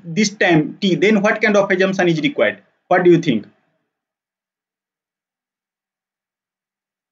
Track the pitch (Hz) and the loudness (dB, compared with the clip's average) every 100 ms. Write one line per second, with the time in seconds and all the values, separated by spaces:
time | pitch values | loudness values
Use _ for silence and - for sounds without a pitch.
0 | 170 165 208 - 196 160 143 - 190 165 | -8 -4 -4 -2 0 0 0 -4 -2 0
1 | 190 214 208 226 214 202 - 185 190 190 | 2 2 0 -2 0 0 0 0 -2 0
2 | 175 156 143 - 107 101 _ _ - 185 | 0 0 -2 -2 -2 -4 _ _ -4 0
3 | 175 170 151 110 - _ _ _ _ _ | 4 2 2 -4 -6 _ _ _ _ _
4 | _ _ _ _ _ _ _ _ _ _ | _ _ _ _ _ _ _ _ _ _
5 | _ _ _ _ _ _ _ _ _ _ | _ _ _ _ _ _ _ _ _ _
6 | _ _ _ _ _ _ _ _ _ _ | _ _ _ _ _ _ _ _ _ _
7 | _ | _